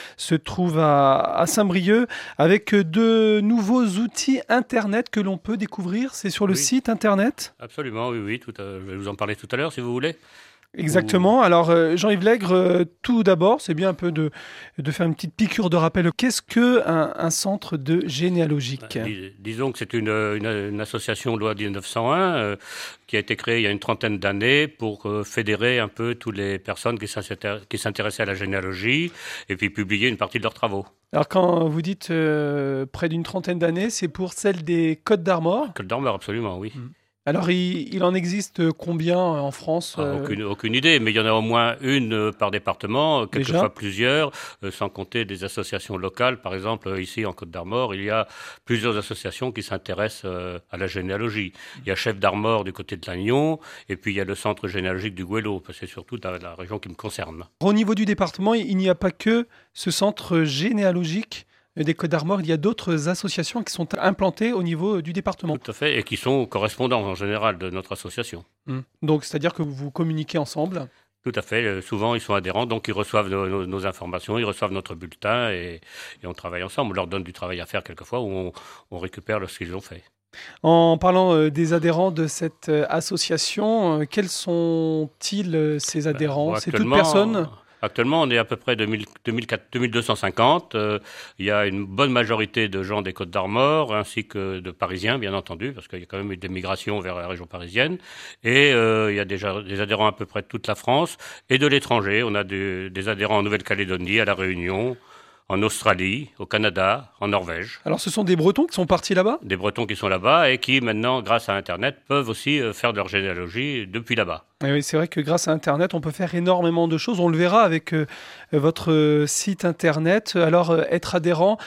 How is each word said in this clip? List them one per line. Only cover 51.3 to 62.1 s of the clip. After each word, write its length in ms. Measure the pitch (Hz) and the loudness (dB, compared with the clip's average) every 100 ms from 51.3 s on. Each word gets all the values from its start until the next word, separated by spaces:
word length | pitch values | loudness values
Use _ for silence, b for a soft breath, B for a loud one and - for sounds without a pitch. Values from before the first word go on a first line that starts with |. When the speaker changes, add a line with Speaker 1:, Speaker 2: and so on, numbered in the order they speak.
| 104 92 B B B | -4 -6 B B B
Speaker 2:
Il 80 | 113 | -6
y 20 | |
a 40 | 95 | -2
Chef 220 | 117 98 | -2 0
d'Armor 460 | 98 101 110 110 | 0 2 0 0
du 80 | 95 | -2
côté 240 | 90 85 90 | -8 -12 -12
de 100 | 98 | -8
Lannion, 540 | 90 104 135 156 156 B B - | -4 0 2 2 -2 B B -10
et 80 | 95 | -8
puis 160 | 107 | -4
il 20 | 98 | -4
y 60 | |
a 20 | |
le 100 | 95 101 | -4 -4
Centre 340 | 107 104 98 | -4 -4 -6
généalogique 440 | 95 92 92 104 | -4 -4 -4 -6
du 120 | 90 90 | -8 -6
Goëlo, 340 | 110 107 95 | -4 -4 -6
parce 200 | - - | -10 -16
que 60 | 90 | -16
c'est 60 | |
surtout 260 | 92 - 120 | -16 -14 -10
dans 140 | 95 | -8
la 240 | 90 87 85 | -10 -12 -14
région 240 | 90 107 | -10 -10
qui 80 | 85 | -10
me 80 | 82 | -12
concerne. 480 | 110 - 80 80 85 - | -10 -8 -10 -12 -16 -2
Speaker 1:
Au 140 | 190 | 2
niveau 200 | 208 214 | 4 2
du 120 | 214 214 | 2 0
département, 480 | 202 180 - 202 | 0 -2 -2 0
il 240 | 233 196 190 | 0 0 0
n'y 100 | 190 | 2
a 80 | 175 | 2
pas 160 | 185 | -2
que 360 | - 220 233 233 b b | 0 2 2 0 b b
ce 180 | - 180 | -8 -4
centre 520 | - 202 208 - 170 | 0 0 0 0 2
généalogique 1000 | 156 135 208 214 196 175 160 190 - - - _ _ 165 | 2 0 0 2 2 2 0 -2 -6 -12 -16 _ _ -2
des 180 | 151 | -2
Côtes 160 | 160 | 0
d'Armor, 320 | 170 | 0